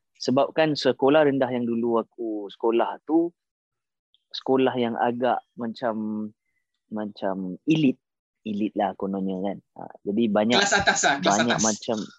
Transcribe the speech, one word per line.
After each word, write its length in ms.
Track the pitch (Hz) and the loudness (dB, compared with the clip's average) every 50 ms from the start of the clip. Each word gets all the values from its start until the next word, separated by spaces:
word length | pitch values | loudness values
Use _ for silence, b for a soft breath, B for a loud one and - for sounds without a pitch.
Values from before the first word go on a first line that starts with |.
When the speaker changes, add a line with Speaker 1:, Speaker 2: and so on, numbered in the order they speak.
| _ _ _ | _ _ _
Speaker 1:
sebabkan 580 | - - - 127 139 - - - - 160 156 147 | -10 -4 0 2 2 2 0 2 0 0 0 0
sekolah 520 | - - 135 123 - 135 131 147 156 151 | 0 0 0 0 2 4 4 6 6 4
rendah 240 | 143 135 135 131 123 | 4 2 2 0 0
yang 160 | 127 123 123 | 0 -2 -2
dulu 320 | 117 117 117 117 120 117 113 | -2 -2 -2 0 0 0 0
aku 500 | 110 - _ - 120 113 107 107 101 95 | -2 -2 _ -10 -8 -6 -6 -6 -8 -10
sekolah 540 | - - - 117 117 117 110 95 90 - _ | -8 -4 -2 0 2 2 0 0 -4 -8 _
tu, 300 | - 156 165 170 170 - _ _ _ _ _ _ _ _ _ _ _ _ _ _ _ _ _ _ _ | 0 2 2 2 0 -4 _ _ _ _ _ _ _ _ _ _ _ _ _ _ _ _ _ _ _
sekolah 420 | - - - - 131 131 131 127 123 | -16 -8 -2 0 2 4 4 2 2
yang 220 | 127 120 117 117 | 0 -2 -2 -2
agak 460 | - - 120 120 120 127 123 110 - - _ _ | 0 0 0 0 0 0 0 0 0 -4 _ _
macam, 760 | - 120 113 110 - - 120 107 110 107 107 107 107 107 107 - _ _ _ _ _ _ _ _ _ _ - | -10 -8 -8 -8 -4 -4 -4 -4 -2 -4 -4 -4 -6 -6 -8 -10 _ _ _ _ _ _ _ _ _ _ -12
macam 680 | 110 107 107 104 101 - - 98 92 95 95 92 90 - - | -8 -8 -8 -8 -8 -6 -4 -4 -4 -4 -6 -8 -8 -6 0
elit, 320 | 143 160 160 151 127 - - _ _ _ _ _ _ _ _ - | 0 2 4 4 2 0 0 _ _ _ _ _ _ _ _ -10
elit 260 | 110 104 101 107 101 - | -8 -4 -4 -4 -4 -2
lah 200 | 101 104 95 95 | -2 -2 -2 -2
kononnya 420 | - 101 98 95 98 95 95 95 92 95 | -4 -6 -4 -4 -4 -4 -4 -4 -4 -4
kan. 140 | 101 90 - - _ _ | -6 -6 -8 -12 _ _
Ah, 180 | - - - - - - | -18 -18 -18 -16 -12 -6
jadi 180 | 107 101 113 117 110 | -4 0 0 2 2
banyak, 280 | 101 107 107 113 123 | 2 2 2 4 4
Speaker 2:
Kelas 220 | 120 - - 110 101 | 2 2 2 2 2
atas 220 | 120 - 190 - | 2 2 2 2
lah, 140 | - 165 139 143 | 2 0 0 2
kelas 180 | 180 - - | 2 2 2
Speaker 1:
banyak 220 | - - 123 110 107 | 2 2 2 0 0
Speaker 2:
atas. 80 | 104 | 0
Speaker 1:
macam, 320 | 113 107 - - - 117 110 - - - | 0 0 -2 -4 -4 -4 -4 -4 -8 -12